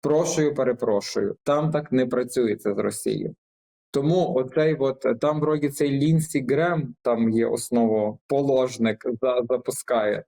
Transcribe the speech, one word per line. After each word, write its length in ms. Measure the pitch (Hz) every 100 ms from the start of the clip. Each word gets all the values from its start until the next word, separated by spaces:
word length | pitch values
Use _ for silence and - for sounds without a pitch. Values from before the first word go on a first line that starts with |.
«прошую, 520 | 143 151 170 - 151
перепрошую». 800 | - 127 123 113 104 - - 101 -
Там 280 | - 143 156
так 220 | 151 147
не 140 | 127 123
працює 500 | 123 127 131 117 104
це 180 | 104
з 40 | 104
Росією. 560 | 104 104 110 104 98 - _ _ _ _ _
Тому 440 | 143 143 180 170
оцей 400 | 127 131 - 156
от, 320 | 147 135 131 120 117
там 200 | 147 156
вроді 280 | 151 151 143
цей 220 | 143 147
Лінсі 560 | 139 147 160 156 147 123
Грем, 460 | 139 170 170 131 -
там 280 | - 117 113
є 160 | 113 117
основоположник, 1600 | - - 120 113 110 107 107 _ 139 139 131 127 117 113 107 120 117
за-, 200 | 127 123 120
запускає. 760 | 127 - 131 - 120 104 107